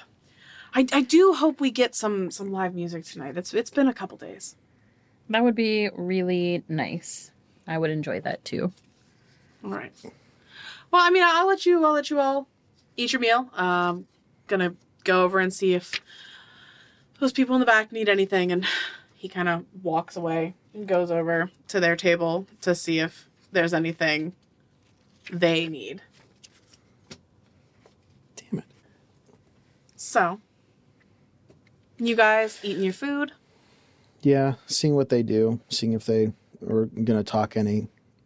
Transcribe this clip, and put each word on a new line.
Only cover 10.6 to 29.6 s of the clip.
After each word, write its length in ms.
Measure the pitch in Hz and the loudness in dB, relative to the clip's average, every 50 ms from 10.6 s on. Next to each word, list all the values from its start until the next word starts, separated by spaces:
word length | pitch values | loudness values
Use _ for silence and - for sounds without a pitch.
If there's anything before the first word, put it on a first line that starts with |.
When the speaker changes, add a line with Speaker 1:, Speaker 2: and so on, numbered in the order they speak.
| - - - - - _ | -20 -20 -20 -20 -6 _
Speaker 1:
Well, 100 | - 359 349 | 4 4 6
I 40 | 349 | 6
mean, 140 | 359 381 349 | 6 6 4
I'll 220 | 349 330 330 359 381 | 4 4 4 4 2
let 180 | 392 - - | 2 2 4
you, 180 | 349 349 339 320 | 4 4 4 4
I'll 80 | 311 302 | 4 2
let 160 | 294 285 - | 2 0 -2
you 100 | 302 285 | 0 0
all 280 | 277 269 269 277 269 - _ _ _ _ _ _ _ _ _ - | 2 2 0 -2 -4 -8 _ _ _ _ _ _ _ _ _ -6
eat 160 | 240 240 - | -4 -2 -2
your 60 | 240 | 0
meal. 300 | 240 226 233 247 262 247 - | 2 2 2 2 0 -2 -4
Um, 520 | 202 185 180 180 175 175 175 175 180 185 _ _ _ _ _ _ _ _ - | -4 -2 0 0 0 0 -2 -2 -4 -8 _ _ _ _ _ _ _ _ -4
gonna 260 | 202 190 180 175 180 - _ _ _ _ - | -2 0 0 -2 -4 -6 _ _ _ _ 0
go 200 | - 185 185 185 | 2 4 4 4
over 160 | 180 190 190 | 4 2 2
and 140 | 185 185 185 | 0 0 -2
see 200 | - 196 190 180 | 0 0 2 2
if 260 | 180 180 - - - - _ - - - - - - - - - - - - - - - _ _ _ _ _ _ - | 0 0 -4 -10 -10 -10 _ -20 -20 -20 -20 -20 -20 -20 -20 -20 -20 -20 -20 -20 -20 -20 _ _ _ _ _ _ -2
those 120 | 285 262 - | -2 -2 0
people 220 | - 262 254 254 | 0 0 2 2
in 40 | 254 | 2
the 60 | 254 | 4
back 260 | 240 226 214 220 220 | 4 4 4 2 0
need 180 | 226 226 220 208 | -4 -2 0 2
anything. 420 | 202 196 190 190 202 190 180 180 | 2 2 2 2 2 0 2 2
And 140 | 180 180 185 - - - - - - - - _ _ | 0 -2 -2 -2 -4 -6 -6 -8 -10 -16 -20 _ _
he 120 | _ - 185 | _ -16 -10
kinda 380 | - 185 175 175 170 170 170 - - 185 185 | -6 -4 -2 -2 -2 -2 -4 -10 -16 -10 -6
walks 320 | 175 160 165 170 - - | -2 -2 -2 -2 -4 -6
away 400 | 185 170 165 165 165 160 170 180 _ _ _ - | -6 -4 -4 -2 -2 -4 -4 -6 _ _ _ -16
and 140 | 214 214 190 | -12 -4 0
goes 220 | 190 175 180 170 | 0 2 2 2
over 400 | 170 170 165 165 170 165 170 185 - _ _ - | 0 -2 0 0 0 0 -2 -2 -6 _ _ -6
to 120 | - 196 | -2 0
their 160 | 175 170 170 | 2 2 2
table 520 | 165 - 180 170 170 170 165 165 180 196 - _ - | 2 2 2 2 2 2 0 -2 -2 -6 -8 _ -6
to 120 | - 185 175 | -2 -2 0
see 240 | 175 - - 165 160 | 0 0 -2 -2 -2
if 280 | 160 165 - - - _ _ _ _ _ | -2 -2 -6 -10 -20 _ _ _ _ _
there's 220 | - 185 165 170 175 | 0 0 0 2 0
anything 600 | 160 165 165 165 - 170 160 151 156 156 175 185 _ _ _ _ _ _ _ _ _ _ _ _ _ _ _ _ _ - - | 0 -2 -2 -4 -2 -2 0 0 -2 -4 -6 -10 _ _ _ _ _ _ _ _ _ _ _ _ _ _ _ _ _ -16 -12
they 360 | - 170 180 165 165 160 170 165 | -4 0 2 2 2 2 -2 -4
need. 340 | 160 135 104 104 143 196 - _ _ _ _ _ _ _ - - _ _ _ _ _ _ _ _ _ _ _ - - - _ _ _ _ _ _ _ _ _ _ _ _ _ _ _ _ _ _ _ _ _ _ _ | -6 -10 -12 -14 -14 -16 -18 _ _ _ _ _ _ _ -20 -20 _ _ _ _ _ _ _ _ _ _ _ -20 -20 -20 _ _ _ _ _ _ _ _ _ _ _ _ _ _ _ _ _ _ _ _ _ _ _
Speaker 3:
Damn 240 | - - _ - - | -20 -16 _ -10 -10
it. 60 | - _ _ _ _ _ _ _ _ _ _ _ _ _ _ _ _ _ _ _ | -10 _ _ _ _ _ _ _ _ _ _ _ _ _ _ _ _ _ _ _